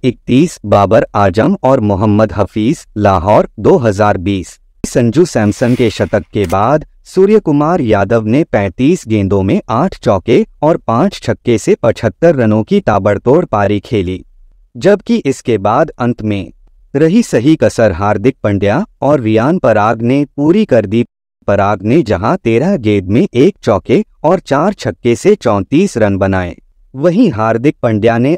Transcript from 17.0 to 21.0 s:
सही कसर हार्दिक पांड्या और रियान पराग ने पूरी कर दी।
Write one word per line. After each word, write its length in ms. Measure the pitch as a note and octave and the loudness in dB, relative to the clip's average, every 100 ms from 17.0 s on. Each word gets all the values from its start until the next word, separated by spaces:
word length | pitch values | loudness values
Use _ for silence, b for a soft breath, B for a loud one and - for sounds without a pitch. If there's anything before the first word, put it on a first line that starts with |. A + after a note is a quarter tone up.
| D#3+ G#3+ | 0 0
सही 320 | A3+ C3+ A#2+ - | 0 0 2 2
कसर 360 | A2 - A2 | 0 0 -2
हार्दिक 440 | F#2 G#2 G#2 A2 - | 0 -2 -2 -2 -2
पांड्या 400 | A2 G2+ G2 B2 A3 _ | -2 -2 0 -2 -4 _
और 180 | C3+ D3+ | -2 0
रियान 380 | A2 G#2+ B2 F3+ | 0 0 0 0
पराग 420 | - G#2+ G#2 A2+ | 0 2 0 -2
ने 200 | A#2 C#3 C#3+ | -2 -2 -2
पूरी 380 | - D3+ G3 G#3 | -2 0 2 0
कर 200 | A#2+ G2+ | -4 -2
दी। 200 | A2+ | -2